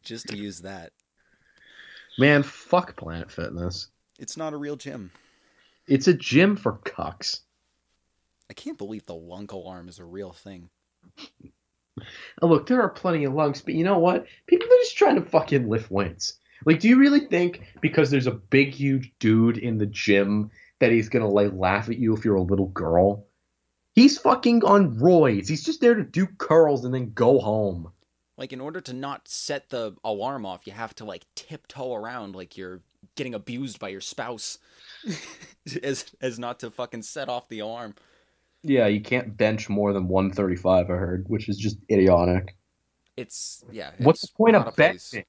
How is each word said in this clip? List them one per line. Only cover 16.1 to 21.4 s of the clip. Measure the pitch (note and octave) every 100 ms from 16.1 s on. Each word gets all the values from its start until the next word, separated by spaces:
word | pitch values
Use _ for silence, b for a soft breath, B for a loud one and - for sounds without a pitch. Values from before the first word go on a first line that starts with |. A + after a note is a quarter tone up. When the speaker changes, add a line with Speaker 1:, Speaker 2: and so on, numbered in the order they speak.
| - - - b b
Speaker 2:
Like, | - D#3+
do | A3
you | B3+
really | C#4 C#4+
think | D4 F3 F3 F3 B B
because | - - C#3
there's | C#3 B2+
a |
big, | A#2 - C3+ C3+
huge | C3+ C#3 C3+ C3 _
dude | A2+ A2 A2+ A2
in | A#2+ A2
the | G2+
gym | G2+ - G2 G2+ G#2 G#2+ b b _
that | B2
he's | A#2 A2
gonna, | B2 A2
like, | G2+